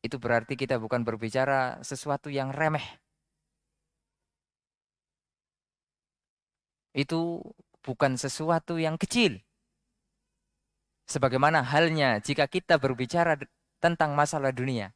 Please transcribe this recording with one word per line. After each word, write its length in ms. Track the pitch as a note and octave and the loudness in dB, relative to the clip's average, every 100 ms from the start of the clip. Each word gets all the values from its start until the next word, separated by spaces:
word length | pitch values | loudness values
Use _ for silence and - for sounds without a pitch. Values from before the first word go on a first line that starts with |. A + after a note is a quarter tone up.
itu 160 | B2+ C3+ | -6 -6
berarti 400 | A#2 A#2 A2+ C3 | 2 2 2 -6
kita 240 | C3 B2+ | -2 -2
bukan 240 | A2 B2 | 0 -2
berbicara 720 | A#2 A#2 A2+ C3 C3 C3+ B2+ - | 0 -4 -2 0 2 2 0 -6
sesuatu 480 | - C3+ D3 C#3 D3 | -10 -10 -4 -6 -4
yang 160 | C#3 C3+ C3+ | -4 -4 0
remeh. 240 | D#3 D3+ - - _ _ _ _ _ _ _ _ _ _ _ _ _ _ _ _ _ _ _ _ _ _ _ _ _ _ _ _ _ _ _ _ _ _ _ _ _ _ _ C3+ | 0 0 -6 -18 _ _ _ _ _ _ _ _ _ _ _ _ _ _ _ _ _ _ _ _ _ _ _ _ _ _ _ _ _ _ _ _ _ _ _ _ _ _ _ -6
Itu 480 | C#3 E3 E3+ E3+ - - _ _ | -2 -2 -2 -6 -12 -20 _ _
bukan 320 | - B2+ C#3 B2+ | -12 0 0 0
sesuatu 640 | C#3 - D#3+ E3 - E3+ | -6 -6 -2 -2 -2 -4
yang 160 | D#3+ D#3+ | -2 -2
kecil. 480 | - A#3+ G#3+ G#2 _ _ _ _ _ _ _ _ _ _ _ _ _ _ _ _ | -2 2 2 0 _ _ _ _ _ _ _ _ _ _ _ _ _ _ _ _
Sebagaimana 560 | - C#3+ C3 B2+ C#3+ D#3+ | -8 0 2 4 4 4
halnya 560 | B2 D3 E3 D#3+ C3+ G#2+ | 2 4 4 4 2 2
jika 320 | - C#3 C#3+ | -2 0 0
kita 320 | - - D#3+ | 0 2 2
berbicara 560 | C3 B2 B2+ E3+ E3+ D3+ | 4 -2 -2 0 2 0
d-, 80 | - _ _ _ | -4 _ _ _
tentang 400 | E3+ E3+ D#3 C#3+ | 0 2 0 2
masalah 400 | D3 D#3 C3+ B2+ | 2 2 -2 -2
dunia. 320 | C3 A#2+ G2 | -2 -4 -6